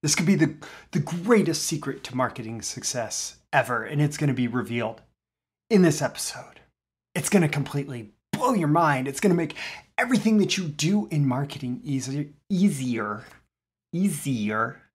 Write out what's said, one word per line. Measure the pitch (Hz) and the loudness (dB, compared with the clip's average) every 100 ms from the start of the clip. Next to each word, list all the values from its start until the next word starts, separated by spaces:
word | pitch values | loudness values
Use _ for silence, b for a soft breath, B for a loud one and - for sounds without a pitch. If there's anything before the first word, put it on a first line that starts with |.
This | 151 - | 0 2
could | 170 | 4
be | |
the, | 180 156 - B B B | 4 4 0 B B B
the | 175 | -4
greatest | 143 175 185 226 165 156 | -2 -4 4 4 4 -2
secret | - 151 139 135 | -2 -4 -6 -8
to | - 127 | -8 -2
marketing | 123 - 110 113 | -2 -4 -10 -8
success | 104 - - 123 110 - - - _ | -10 -8 -6 -4 -6 -6 -10 -12 _
ever, | 147 123 117 | 2 2 -2
and | 107 147 | -2 0
it's | 147 147 | 0 0
gonna | 147 | -2
be | 123 120 | 0 0
revealed | 123 107 117 110 113 _ _ _ _ _ _ _ | -2 -4 -4 -6 -8 _ _ _ _ _ _ _
in | 208 | 6
this | 175 147 | 6 4
episode. | 131 - - - - - _ _ _ _ _ | -2 -4 -10 -10 -18 -20 _ _ _ _ _
It's | - 147 | -6 2
gonna | 202 160 | 4 4
completely | 147 135 143 143 123 107 _ _ | 0 -2 -4 -6 -10 -12 _ _
blow | - 247 | -2 0
your | 226 156 | 2 4
mind. | 160 160 135 131 | 4 4 2 -2
It's | 135 | 0
gonna | 202 | 2
make | 170 156 B B B B - | 4 0 B B B B -4
everything | 247 247 220 214 | 2 2 4 4
that | 185 - | 2 0
you | |
do | 170 147 156 208 208 | -4 -2 0 0 0
in | 156 | 0
marketing | 135 123 143 - 127 123 | 0 0 -4 -8 -8 -8
easier, | - 135 123 139 147 - _ | -4 -4 -4 -6 -8 -12 _
easier, | 190 196 143 127 117 104 107 - - _ _ _ _ _ | 2 2 2 -2 -2 -4 -6 -12 -20 _ _ _ _ _
easier. | 170 196 151 143 123 104 107 113 - _ | -2 0 -2 -4 -2 0 0 -2 -4 _